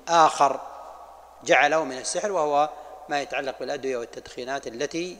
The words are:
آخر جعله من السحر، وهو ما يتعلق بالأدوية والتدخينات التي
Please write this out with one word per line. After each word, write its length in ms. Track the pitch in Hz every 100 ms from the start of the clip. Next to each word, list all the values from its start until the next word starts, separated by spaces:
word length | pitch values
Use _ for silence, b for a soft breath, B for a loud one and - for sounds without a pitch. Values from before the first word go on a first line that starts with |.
| -
آخر 520 | 165 156 - 143 - - - - - - - - -
جعله 400 | 131 143 143 160
من 140 | 143 127
السحر، 340 | 120 175 208
وهو 380 | 185 151 143 151 B B - -
ما 140 | 143
يتعلق 360 | 131 131 135 123
بالأدوية 360 | 131 143 131 123
والتدخينات 680 | 117 127 - - 123 139 127
التي 500 | 117 143 165 180